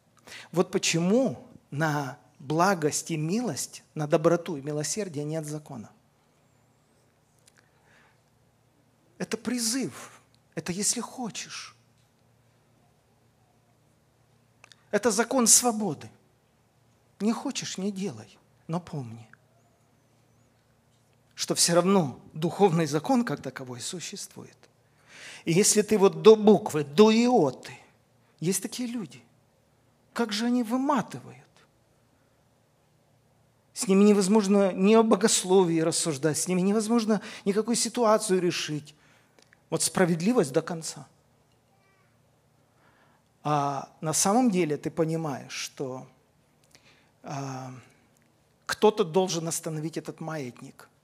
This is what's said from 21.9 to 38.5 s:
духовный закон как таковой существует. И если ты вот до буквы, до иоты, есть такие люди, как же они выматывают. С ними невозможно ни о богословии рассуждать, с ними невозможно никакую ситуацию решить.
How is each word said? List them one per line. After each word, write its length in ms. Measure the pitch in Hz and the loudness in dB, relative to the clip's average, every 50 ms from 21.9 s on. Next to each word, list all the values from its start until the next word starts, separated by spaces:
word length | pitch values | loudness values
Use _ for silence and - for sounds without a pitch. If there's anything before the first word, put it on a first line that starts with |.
| 202 196 160 131 113 - - - - | 4 2 2 0 -4 -10 -18 -16 -10
духовный 540 | 156 160 165 - - 196 196 156 170 165 | -6 -6 -6 2 2 4 4 4 2 0
закон 400 | 139 143 156 151 - 269 240 240 | 0 -2 -2 -2 0 0 0 0
как 160 | - 147 127 - | -2 -4 -8 -8
таковой 380 | 139 - - 135 123 123 120 | -12 -12 -12 -14 -14 -14 -12
существует. 760 | - - - 175 - - - 190 - - - 127 - - - _ - _ _ _ _ _ _ _ _ _ - - - - - - - | -12 -12 -10 -10 -12 -12 -12 -14 -16 -16 -16 -20 -20 -20 -20 _ -20 _ _ _ _ _ _ _ _ _ -20 -20 -20 -20 -20 -8 -4
И 80 | - 160 | 0 2
если 300 | 180 208 - - 208 202 | 4 4 4 4 2 2
ты 160 | - 214 202 | 2 4 4
вот 240 | 190 196 160 160 160 | 4 4 4 8 10
до 120 | 208 220 | 10 10
буквы, 480 | 214 208 220 208 170 - - - 156 143 | 10 8 6 6 6 4 0 -4 -4 -4
до 300 | 135 143 160 214 220 220 | 0 4 6 6 8 8
иоты, 640 | 226 240 247 254 220 156 135 123 - - - - - - _ _ _ _ _ _ _ _ _ _ _ | 6 4 4 4 4 2 2 0 -4 -12 -20 -20 -20 -20 _ _ _ _ _ _ _ _ _ _ _
есть 220 | 156 175 196 - - | -4 -4 -2 -2 -4
такие 260 | - - - 254 226 | -8 -8 -8 -8 -6
люди, 340 | 240 247 190 143 - 120 - _ _ _ _ _ _ _ _ _ _ _ _ _ _ _ _ _ - | -6 -8 -10 -12 -14 -20 -20 _ _ _ _ _ _ _ _ _ _ _ _ _ _ _ _ _ -4
как 180 | - 233 214 208 | -4 -4 -2 -2
же 140 | 208 233 | -2 -2
они 160 | 240 240 247 240 | 0 0 0 0
выматывают. 840 | 208 240 262 269 285 294 240 - - - 123 127 123 127 131 - _ _ _ _ _ _ _ _ _ _ _ _ _ _ _ _ _ _ _ _ _ _ _ _ _ _ _ _ _ _ _ _ _ _ _ _ _ _ _ _ _ _ _ _ _ _ | 0 -2 -2 0 0 0 0 -2 -4 -8 -16 -16 -18 -20 -20 -20 _ _ _ _ _ _ _ _ _ _ _ _ _ _ _ _ _ _ _ _ _ _ _ _ _ _ _ _ _ _ _ _ _ _ _ _ _ _ _ _ _ _ _ _ _ _
С 120 | - 247 | -6 -2
ними 180 | 190 190 190 202 | 2 4 6 6
невозможно 680 | 208 208 202 190 180 214 220 202 190 202 202 202 185 175 | 6 6 4 4 2 2 2 2 4 2 2 2 2 0
ни 220 | 185 190 202 220 | 2 4 4 6
о 80 | 226 226 | 6 6
богословии 800 | 226 220 185 208 220 - - - 180 185 196 185 170 165 160 | 4 4 2 2 2 0 0 2 4 4 4 6 4 2 0
рассуждать, 580 | 160 165 160 - - 170 147 131 139 156 147 151 | 0 0 0 -2 -2 -2 -2 -2 -2 -2 -2 -2
с 100 | - 175 | -2 -2
ними 140 | 185 180 180 | 0 0 0
невозможно 580 | 196 202 226 208 214 233 240 214 208 220 185 - - - - - | 0 0 0 0 0 0 0 2 0 0 -2 -2 -8 -14 -6 -4
никакую 320 | 196 190 214 214 233 240 | -2 0 0 0 0 -2
ситуацию 640 | - - 233 - 247 240 214 214 208 214 - 185 190 | -2 -2 -2 0 2 4 4 4 4 2 2 0 2
решить. 540 | 175 180 | 2 0